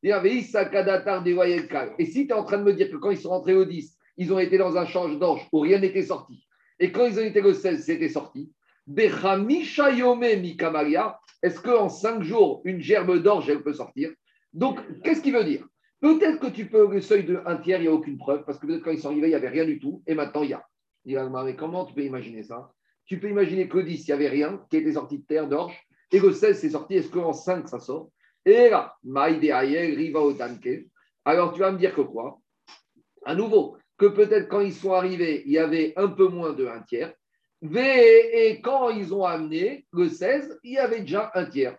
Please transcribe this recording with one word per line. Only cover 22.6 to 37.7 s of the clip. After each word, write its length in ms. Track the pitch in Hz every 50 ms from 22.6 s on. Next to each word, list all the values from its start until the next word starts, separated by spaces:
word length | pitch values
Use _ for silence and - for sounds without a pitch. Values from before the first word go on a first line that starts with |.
| 117 _ _ _ _ _ _ _ _
Tu 140 | _ 190 165
peux 100 | - 208
imaginer 400 | 202 202 196 165 165 190 185 -
que 100 | - 180
le 60 | 185
dix, 220 | 156 170 143 -
il 40 | -
n'y 40 | 147
avait 140 | 139 147 139
rien 320 | 127 143 147 151 196 196 - _
qui 60 | -
était 160 | 156 156 156 151
sorti 260 | 151 - - 147 139
de 60 | -
terre, 240 | _ 151 156 156 143
d'orge, 320 | 139 147 175 175 - - _ _ _ _ _ _ -
et 80 | 196
le 120 | 196 196 -
seize, 260 | - 208 214 196 -
c'est 120 | - 156
sorti, 240 | 151 147 147 - 190
est-ce 160 | 185 160 -
qu'en 220 | - 180 175 165 151
cinq, 360 | - - 180 185 180 147 -
ça 120 | - 120
sort ? 300 | - - 131 160 160 - _ _ _ _ _ _ _
Et 240 | 185 208 233 240 240
là, 260 | 214 170 - - - _ _
Maïde 420 | 123 131 139 143 160 160 156 - 151
Ayel, 460 | 139 127 135 135 143 165 170 170 147
Riva 240 | 131 156 165 143 156
Otanke. 680 | 151 143 131 - 123 117 123 113 - 127 127 - - _ _ _ _ _ _ _ _
Alors 280 | 143 156 175 175 165 -
tu 80 | 165
vas 120 | 196 190 196
me 60 | 185
dire 160 | 175 - -
que 80 | - 139
quoi ? 360 | - - 113 117 139 139 _ _ _ _ _ _ _ - _ _ _ _ _ _ _ _ _ -
À 100 | - 156
nouveau, 420 | 180 214 220 214 208 147 - - - _ _ _ _
que 80 | 202
peut-être 420 | 202 202 202 208 202 214 208 180 -
quand 120 | - 202
ils 120 | 202 202 175
sont 200 | - - 190 185
arrivés, 500 | 185 185 185 185 170 175 165 151 139 -
il 60 | 139 143
y 60 | 156
avait 360 | 160 160 156 165 156 156 156
un 120 | 180 196 202
peu 200 | - - 190 185
moins 240 | 175 175 170 160 143
de 140 | 127 131
un 140 | 123 117 113 107
tiers, 300 | _ - 117 147 - - _ _ _ _ _ _ _ _ _ - 156